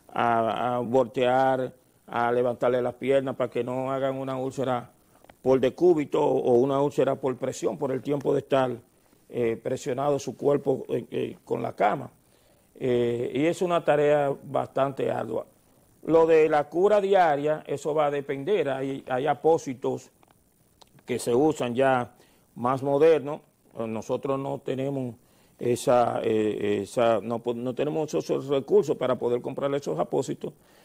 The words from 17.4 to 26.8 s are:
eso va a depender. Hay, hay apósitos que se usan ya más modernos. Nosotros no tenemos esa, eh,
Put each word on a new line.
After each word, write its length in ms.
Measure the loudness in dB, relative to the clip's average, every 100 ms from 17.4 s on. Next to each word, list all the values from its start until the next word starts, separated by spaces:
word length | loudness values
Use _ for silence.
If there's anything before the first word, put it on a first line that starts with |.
| 0 -4 -4
eso 280 | -6 -2
va 140 | 0 0
a 20 |
depender. 580 | -2 -4 -6 -2 0 0
Hay, 340 | -4 -6 -8 -6
hay 180 | -2 -2
apósitos 840 | 2 2 2 0 -6 -6 -6 -10 _ _ _ _ _ _ _ _ _ -8
que 120 | -4
se 160 | 0
usan 400 | 2 2 0 -4
ya 400 | 2 2 2 -2 _ _ _ _
más 280 | -4 -2 -2
modernos. 580 | 0 4 6 4 0 -12 _ _ _ -10
Nosotros 600 | -6 -6 -6 -6 -2 -4
no 200 | -4 -8
tenemos 560 | -6 -6 -4 -4 -8 -10 _ _ _ _
esa, 600 | -2 0 2 4 2 0
eh, 600 | 0 0 0 -2 -2 -2